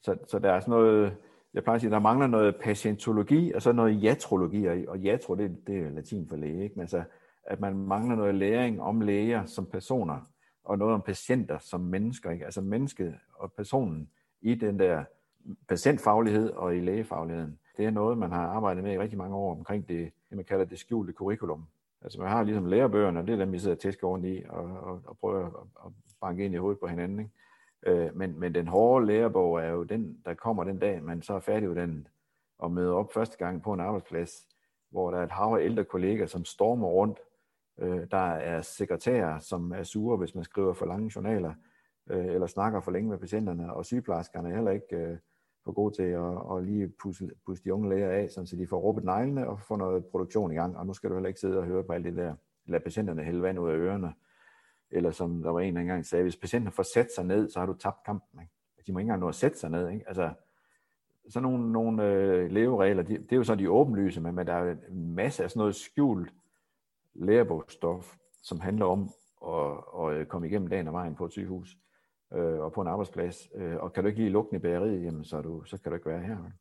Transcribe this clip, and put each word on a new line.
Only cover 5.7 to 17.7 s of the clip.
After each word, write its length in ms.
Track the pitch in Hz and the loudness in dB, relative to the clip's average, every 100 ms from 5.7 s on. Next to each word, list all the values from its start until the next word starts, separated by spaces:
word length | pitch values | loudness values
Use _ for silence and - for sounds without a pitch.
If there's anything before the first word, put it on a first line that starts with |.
| 98 | -4
er 120 | 80 | -2
latin 380 | 73 78 104 76 | -6 -6 -6 -6
for 80 | 78 | -6
læge, 280 | 76 82 | -4 -4
ikke? 120 | 101 101 | -6 -6
Men 60 | |
altså, 220 | 85 90 82 - _ _ | -4 -4 -4 -12 _ _
at 160 | - 101 | -10 -4
man 180 | 101 98 | -2 -2
mangler 380 | 98 98 117 113 | 0 0 2 2
noget 200 | 104 98 | 2 2
læring 460 | 98 110 123 107 | 4 4 2 0
om 200 | - 113 | 0 2
læger 440 | 104 101 110 117 95 | 2 2 2 0 -2
som 200 | - 92 | -8 -8
personer, 640 | 92 - 131 92 71 - _ _ _ | -8 -2 -2 0 -4 -10 _ _ _
og 140 | - 101 | -4 0
noget 160 | 104 | 4
om 80 | 110 | 2
patienter 560 | 92 95 - 127 107 76 | 0 -6 0 0 0 -4
som 240 | - 90 | -4 -6
mennesker, 500 | 90 92 107 127 - | -2 -2 -2 -4 -6
ikke? 140 | 85 90 | -6 -6
Altså 160 | 101 | -6
mennesket 540 | 98 107 139 - 87 - _ | -2 -2 -2 -2 -6 -6 _
og 200 | - - | -14 -12
personen 560 | - 104 135 117 78 76 _ _ _ | -10 -2 0 0 -4 -8 _ _ _
i 140 | 110 120 | -2 0
den 240 | 110 101 | 0 4
der 240 | 95 82 69 _ _ _ - - _ | 4 4 -2 _ _ _ -16 -16 _
patientfaglighed 800 | 87 131 147 - 107 113 104 113 | 2 4 4 6 6 6 4 2
og 260 | - 90 87 | 0 0 0
i 40 | |
lægefagligheden. 800 | 87 101 110 85 82 82 78 73 _ | 2 0 -2 -4 -4 -6 -6 -10 _